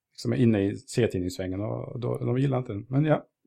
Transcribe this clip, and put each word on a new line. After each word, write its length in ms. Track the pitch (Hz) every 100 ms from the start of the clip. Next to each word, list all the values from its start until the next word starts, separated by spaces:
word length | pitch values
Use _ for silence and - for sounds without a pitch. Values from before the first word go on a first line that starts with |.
| _
liksom 200 | - 117
är 40 | 127
inne 280 | 117 104
i 120 | 98 107
serietidningssvängen 840 | - - 107 95 90 - 92 92
och 400 | 110 120 - 123
då, 180 | 123 123
de 200 | 123 123
gillar 200 | 139 127
inte 140 | 127
den. 140 | 101 117
Men 160 | 135
ja, 220 | 156 - - _